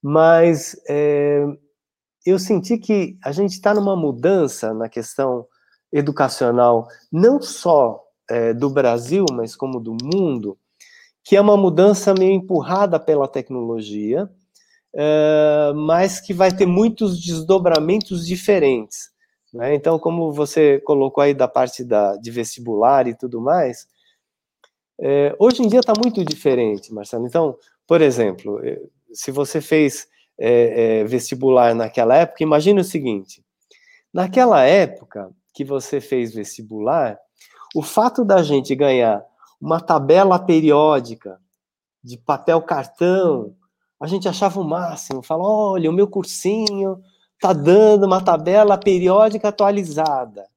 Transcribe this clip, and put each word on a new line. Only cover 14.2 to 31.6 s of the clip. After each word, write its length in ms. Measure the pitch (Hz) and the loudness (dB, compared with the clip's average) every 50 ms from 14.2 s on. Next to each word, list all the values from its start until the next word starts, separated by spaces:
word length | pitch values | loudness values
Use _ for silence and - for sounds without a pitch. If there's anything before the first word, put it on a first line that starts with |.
| 202 190 _ _ _ _ _ _ _ _ _ _ _ _ - | -4 -8 _ _ _ _ _ _ _ _ _ _ _ _ -8
é, 760 | 151 147 151 151 151 151 156 156 151 151 151 151 151 151 147 147 | -4 -2 0 2 2 2 2 2 2 2 2 2 2 0 -2 -2
mas 440 | 151 151 156 165 170 190 196 190 - | -4 -2 0 0 2 0 -2 -4 -8
que 140 | - - | -10 -10
vai 180 | 196 175 190 185 | 0 2 2 2
ter 140 | 180 185 202 | 2 2 0
muitos 560 | 180 175 185 220 233 220 - 220 202 180 170 | 2 4 2 2 2 0 -2 -4 -4 -4 -4
desdobramentos 1080 | 170 175 170 160 160 160 190 190 175 175 165 156 156 160 190 214 202 - 190 175 165 | -6 -6 -8 -8 0 0 0 2 4 2 2 2 2 0 -2 -2 -4 -6 -10 -10 -8
diferentes, 840 | 170 185 180 - - 208 185 151 139 131 117 107 104 - - - _ _ _ _ _ _ _ _ _ | -8 -8 -6 0 0 2 2 2 2 0 0 -4 -10 -16 -20 -20 _ _ _ _ _ _ _ _ _
né? 220 | - 117 117 131 147 | -12 -8 -4 -2 -2
Então, 240 | 143 147 165 165 156 | 0 0 0 -2 0
como 340 | - 165 170 170 165 156 | -2 -4 -4 -2 -4 -4
você 480 | 147 147 147 139 - 156 156 147 139 139 | -4 -4 -6 -2 2 2 4 4 4 2
colocou 420 | - - 151 139 135 135 - - | 2 0 0 0 0 0 0 2
aí 120 | 143 143 143 | 2 2 2
da 120 | 135 127 | 0 -2
parte 380 | 117 - - 127 123 - - 127 | 0 0 -2 -2 -2 -4 -12 -6
da, 320 | 120 113 104 104 98 101 | 0 0 2 2 0 -2
de 140 | 101 113 117 | -4 -10 -10
vestibular 760 | 117 120 113 - - - 120 120 113 104 110 123 139 135 127 | -8 -8 -8 -8 -10 -14 -8 -6 -2 0 2 2 4 2 0
e 80 | 123 113 | -2 -4
tudo 260 | _ - 123 120 117 | _ -12 -10 -10 -6
mais, 460 | 117 135 160 180 156 127 120 - - _ _ _ _ _ _ _ _ _ _ _ _ _ _ _ _ _ _ _ _ _ _ - | -4 -2 0 0 -2 -4 -6 -10 -18 _ _ _ _ _ _ _ _ _ _ _ _ _ _ _ _ _ _ _ _ _ _ -8
é, 380 | - 135 139 143 143 143 - - | -4 0 0 2 0 0 0 2
hoje 240 | 202 247 254 240 | 2 2 2 2
em 60 | 254 214 | 0 2
dia 140 | 208 254 | 2 2
tá 100 | 240 - 214 214 | 2 2 0 0
muito 240 | 233 247 226 202 180 | 0 -2 -2 -2 -4
diferente, 680 | 151 156 - - 147 131 123 120 110 104 98 - - | -4 -6 -2 0 0 0 2 0 -2 -2 -6 -10 -14
Marcelo. 340 | 113 104 101 - - 117 120 | -16 -16 -14 -10 -10 -8 -8
Então, 300 | 123 113 170 165 147 123 _ _ _ _ _ _ | -4 -2 -2 -2 -2 -4 _ _ _ _ _ _
por 140 | _ - - | _ 2 4
exemplo, 580 | 156 143 123 120 113 101 92 90 - 104 104 - - | 4 4 2 2 -2 -2 -2 -6 -10 -10 -8 -8 -8
eh, 160 | 123 - - - - _ _ _ _ | -8 -10 -10 -14 -20 _ _ _ _
se 180 | - - - - | -20 -14 -12 -8
você 300 | 131 143 143 135 - 160 | -4 -4 -6 -4 -4 -8
fez, 480 | 147 - 160 156 151 139 131 - - _ _ _ _ _ _ - | -4 0 2 2 2 0 -2 -6 -18 _ _ _ _ _ _ -4
é, 600 | - 117 120 120 120 117 110 120 113 113 113 110 | 0 2 4 4 4 2 2 0 0 0 0 0
é, 40 | 107 | -2
vestibular 680 | 110 123 123 120 - 135 123 131 135 131 127 | -2 -4 -4 -4 -6 -8 -2 0 2 4 4